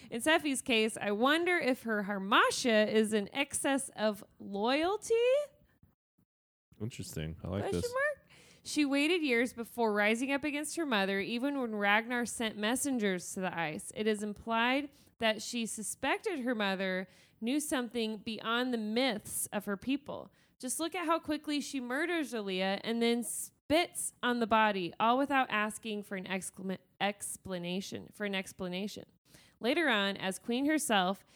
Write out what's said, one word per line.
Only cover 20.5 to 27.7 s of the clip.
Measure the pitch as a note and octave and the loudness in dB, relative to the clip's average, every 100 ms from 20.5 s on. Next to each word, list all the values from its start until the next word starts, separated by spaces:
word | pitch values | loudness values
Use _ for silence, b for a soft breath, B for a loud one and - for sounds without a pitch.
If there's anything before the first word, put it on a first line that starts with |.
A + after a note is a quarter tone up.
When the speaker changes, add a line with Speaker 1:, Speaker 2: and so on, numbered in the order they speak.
| _ | _
Speaker 1:
Just | B3+ B3 | -6 -4
look | D#4+ | -4
at | F#4 D#4+ | -2 0
how | E4 | 0
quickly | D#4+ D4+ D4+ D4 | 0 -4 -2 -2
she | - C4+ | -2 -6
murders | B3 B3+ E4 E4+ C4 | -4 -2 0 0 -2
Aaliyah | A#3 G3+ F#3 F#3+ G3 | -4 -2 0 0 0
and | - A#3 | -2 0
then | A#3 A#3 | 2 2
spits | A#3 - - - - D#4 F4 - - - | -2 -6 -8 -12 2 2 2 -2 -8 -4
on | A#3+ A#3+ | -2 0
the | A3+ | 2
body, | A3 A3 G3 E3+ - | 4 4 2 -2 0
all | A3+ B3 | 2 4
without | C#4 C4+ B3+ | 2 2 2
asking | G#3 G#3+ - A3+ G#3 | 0 -2 -4 -8 -8
for | G3+ F#3+ | -6 -8
an | F#3 | -4
exclama-, | F#3+ F3+ - F#3+ F#3 - _ | -4 -6 -8 -6 -6 -10 _
explanation, | G3 G#3 - - - F3+ F3 | -2 -2 -8 -10 -8 -6 -4